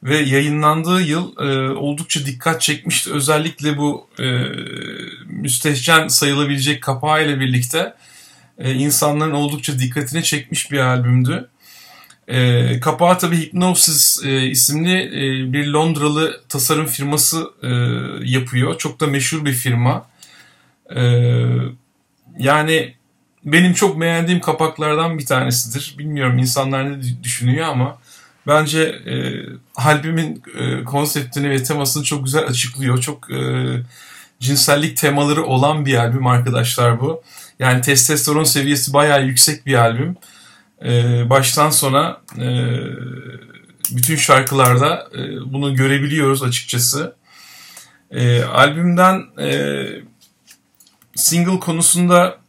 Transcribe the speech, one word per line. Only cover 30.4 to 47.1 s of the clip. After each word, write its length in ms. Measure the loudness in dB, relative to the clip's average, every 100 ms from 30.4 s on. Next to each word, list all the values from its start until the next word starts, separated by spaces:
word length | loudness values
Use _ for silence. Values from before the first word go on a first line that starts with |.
| -14 -6
e, 260 | -4 -4
konseptini 680 | -4 -2 -2 -2 -4 -4 -2
ve 120 | -2
temasını 420 | -2 -2 -2 -2
çok 200 | -4 -4
güzel 220 | -2 -2 0
açıklıyor. 540 | -2 -4 -4 0 0
Çok, 300 | -2 -8 -8
e, 120 | -6 -4 -2 -2 -4 -8 -14 -20 -20 -20 _
cinsellik 560 | -2 2 4 4 2 0
temaları 480 | 0 2 2 0
olan 420 | 0 2 2 2 2
bir 80 |
albüm 320 | 2 2 0 2
arkadaşlar 720 | 2 2 0 -2 2 2 2
bu. 220 | -2 -4 -10 -20 -20 _
Yani 220 | 0 2
testosteron 640 | 2 2 2 0 2 2
seviyesi 480 | 2 0 0 0 0
bayağı 340 | 2 4 4 2
yüksek 400 | 2 2 2 0
bir 80 |
albüm. 420 | 4 4 2 -4 -6 -14 -20 -20 -20 _ _
E, 60 | 0 2 2 2 4
baştan 400 | 2 2 2 2
sona, 500 | 2 2 2 0 -4 -16 -8
e, 100 | -4 -2 -2 -4 -6 -12 -12 -14 -16 -18 -20 -20 _ _ -6
bütün 260 | -2 0 0
şarkılarda, 920 | 4 4 4 4 4 6 2 -2 -8
e, 380 | -12 -10 -8 -8
bunu 220 | -4 -2
görebiliyoruz 680 | 0 2 2 0 0 2 2
açıkçası. 760 | 0 -4 -4 -2 0 -2 -6